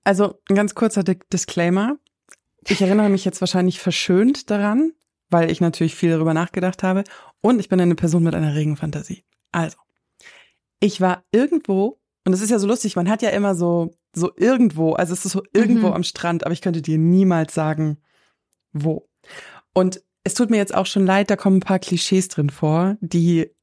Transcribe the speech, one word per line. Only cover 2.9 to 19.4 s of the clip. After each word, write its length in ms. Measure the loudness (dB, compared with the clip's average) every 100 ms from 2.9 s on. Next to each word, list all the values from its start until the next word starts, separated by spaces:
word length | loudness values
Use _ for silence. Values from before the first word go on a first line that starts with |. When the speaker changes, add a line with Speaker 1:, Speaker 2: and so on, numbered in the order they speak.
| 2 2
Speaker 1:
mich 160 | 0
jetzt 160 | -2 -4
wahrscheinlich 400 | -2 0 0 -2
verschönt 680 | -4 -4 0 2 2 0 -2
daran, 420 | -2 0 0 -2 -4 _ _ -2
weil 200 | 0 2
ich 100 | 0
natürlich 340 | 0 0 -4
viel 160 | 0 0
darüber 240 | 0 0
nachgedacht 480 | 0 -2 -4 -4 -2
habe. 220 | -2 -2 -4 -12 -20 _
Und 200 | 0 0
ich 80 | 0
bin 120 | 2
eine 140 | 2
Person 280 | 2 0 2
mit 120 | 0
einer 200 | 0 -2
regen 220 | -2 -2 -4
Fantasie. 480 | -6 -8 -12 -16 _ _ -10
Also, 240 | -6 -6 -10 _ _ _ _ -20 -20 _ _ _ -2
ich 200 | -2 0
war 240 | 0 -2 0
irgendwo, 680 | 0 2 -2 -2 -2 -2 -4 _ _
und 80 | -2
es 80 | -2
ist 100 | 0
ja 80 | 0
so 80 | 0
lustig, 300 | -2 -2 -2
man 120 | -2
hat 140 | 0
ja 80 | 0
immer 240 | 0 0
so, 400 | 0 0 0 -2 _ _
so 180 | -4 -4 0
irgendwo, 560 | 2 4 2 2 0
also 180 | 0 -2
es 120 | -4
ist 80 | -6
so 100 | -6 -2
irgendwo 360 | 0 4 4 2
Speaker 2:
Mhm. 40 |
Speaker 1:
am 100 | 0
Strand, 400 | -4 -4 -4 -2
aber 80 | -4
ich 80 | -4
könnte 220 | -2 -4
dir 160 | -2 0
niemals 560 | 4 4 4 2 0
sagen, 440 | -2 -4 -2 -4 -4 _ _ _ _ _ _ _
wo. 360 | -4 -4 -4 _ _ _ -20